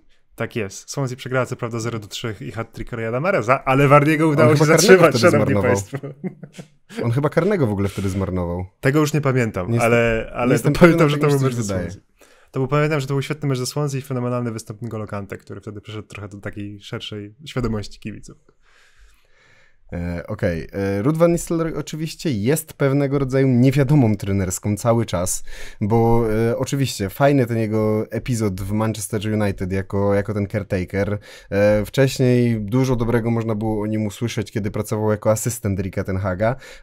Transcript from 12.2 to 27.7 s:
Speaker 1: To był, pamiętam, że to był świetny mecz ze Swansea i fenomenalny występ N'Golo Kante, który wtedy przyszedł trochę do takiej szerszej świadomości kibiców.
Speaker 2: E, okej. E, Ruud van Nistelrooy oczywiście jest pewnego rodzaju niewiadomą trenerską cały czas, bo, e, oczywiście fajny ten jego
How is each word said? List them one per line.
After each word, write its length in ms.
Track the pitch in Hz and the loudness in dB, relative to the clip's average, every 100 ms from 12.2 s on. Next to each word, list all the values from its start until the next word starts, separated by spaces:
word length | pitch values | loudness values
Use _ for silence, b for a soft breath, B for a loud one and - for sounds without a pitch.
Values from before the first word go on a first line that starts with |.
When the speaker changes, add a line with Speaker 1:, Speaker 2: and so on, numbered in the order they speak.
| b b b | b b b
Speaker 1:
To 80 | 139 | -6
był, 80 | 127 | -2
pamiętam, 320 | 147 151 156 | 0 0 0
że 80 | 135 | -2
to 60 | |
był 80 | 139 | -4
świetny 280 | 135 151 143 | -4 -4 -2
mecz 80 | 127 | -2
ze 80 | 123 | -4
Swansea 320 | 147 147 131 | -4 -4 -6
i 20 | |
fenomenalny 500 | - 127 123 123 120 | -6 -6 -4 -4 -4
występ 300 | 110 - 107 | -8 -12 -12
N'Golo 260 | 117 110 104 | -10 -10 -8
Kante, 300 | 101 98 101 | -10 -10 -14
który 240 | - 104 | -14 -16
wtedy 200 | - 101 | -14 -16
przyszedł 260 | - 107 - | -14 -16 -14
trochę 200 | 107 101 | -14 -14
do 80 | 101 | -12
takiej 380 | 104 101 101 104 | -14 -12 -14 -14
szerszej 560 | - 113 - 107 104 104 156 | -12 -12 -10 -12 -14 -18 -10
świadomości 540 | 135 120 110 - - | -6 -4 -4 -8 -12
kibiców. 380 | 110 104 - - _ _ b b b b b b b b b b b b - | -14 -14 -18 -20 _ _ b b b b b b b b b b b b -12
Speaker 2:
E, 340 | 87 87 87 - | -8 -6 -6 -8
okej. 400 | 107 95 82 - | -4 -2 -2 -6
E, 300 | - 98 101 | -4 -2 0
Ruud 160 | 120 160 | 0 2
van 140 | 170 | 2
Nistelrooy 440 | 170 - 165 165 - | 2 -2 -4 -2 -6
oczywiście 540 | 143 156 156 - 175 | -8 -8 -8 -6 -4
jest 420 | 107 110 156 - | -2 0 0 -4
pewnego 460 | - 139 139 143 139 | -2 0 2 0 -2
rodzaju 280 | 131 135 135 | 0 2 4
niewiadomą 680 | 120 131 135 135 151 113 101 | 6 4 4 4 4 4 2
trenerską 600 | 101 98 92 - 104 104 | 0 -2 -2 -4 -4 -2
cały 280 | 120 117 107 | 2 2 0
czas, 380 | 87 92 - B B B B | -2 -2 -4 B B B B
bo, 440 | 104 117 117 117 113 107 117 | 0 4 4 4 2 0 0
e, 80 | 117 | 0
oczywiście 520 | 131 139 135 - 98 | -2 -2 -2 -2 -6
fajny 360 | - 139 143 117 | 2 4 4 2
ten 120 | 117 | 0
jego 480 | 107 | 0